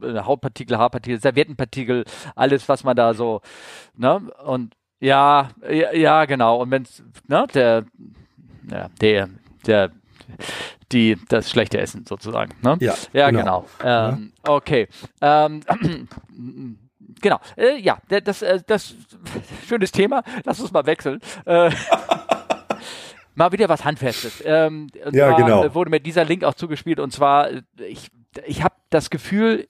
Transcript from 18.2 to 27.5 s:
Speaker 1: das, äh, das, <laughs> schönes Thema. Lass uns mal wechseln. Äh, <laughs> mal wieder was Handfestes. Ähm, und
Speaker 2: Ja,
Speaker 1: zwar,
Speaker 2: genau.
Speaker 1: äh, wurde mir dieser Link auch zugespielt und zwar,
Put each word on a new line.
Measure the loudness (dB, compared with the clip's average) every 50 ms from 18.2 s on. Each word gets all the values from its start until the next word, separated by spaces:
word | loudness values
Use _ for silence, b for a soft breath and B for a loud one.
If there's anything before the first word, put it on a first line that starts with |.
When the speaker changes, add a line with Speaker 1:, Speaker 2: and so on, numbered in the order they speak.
Speaker 1:
das, | 0 -2 -6 -4
äh, | 0 0 0 0 0
das, | -2 -2 -2 -2 -6 -20 -20 -20 _ -20 -20 -16 -12
<laughs> | -12 -12 -12 -14 -18 -14 -8 -4
schönes | -2 -2 -2 -2
Thema. | 0 0 0 2 0 -2 -4 B -10 -8 B
Lass | -6 -6 -6
uns | -6 -2
mal | -2 0 0
wechseln. | 0 -2 -2 -2 -8 -8 -8 B B B -10 B
Äh, | 0 2 4 4 4 2
<laughs> | 0 -2 0 0 0 0 -4 -6 -6 -4 -4 -4 -4 -4 -8 -8 -8 -8 -10 -10 -10 -12 -18 -18 -18 -18 -20 -20 -20 _ _ -2
mal | 0 0 0
wieder | 2 0 2 2
was | 0 0 -2
Handfestes. | -4 -4 -4 -4 -4 -4 -6 -8 -12 -12 -8 -2
Ähm, | 0 2 2 2 2 -2 -6 -14 -16 -16 -14 -6
und | 0 2
Speaker 2:
Ja, | 4 6 6
Speaker 1:
zwar, | 6
Speaker 2:
genau. | 6 6 6 6 4 4
Speaker 1:
äh, | 2 0
wurde | -2 -2 0
mir | 0 -2
dieser | -2 0 0 0 2
Link | 2 0 0 0
auch | -2 -2
zugespielt | -2 -6 -8 -8 -6 -4 -4 -4 -2
und | -4 -4
zwar, | 0 2 4 4 6 4 2 2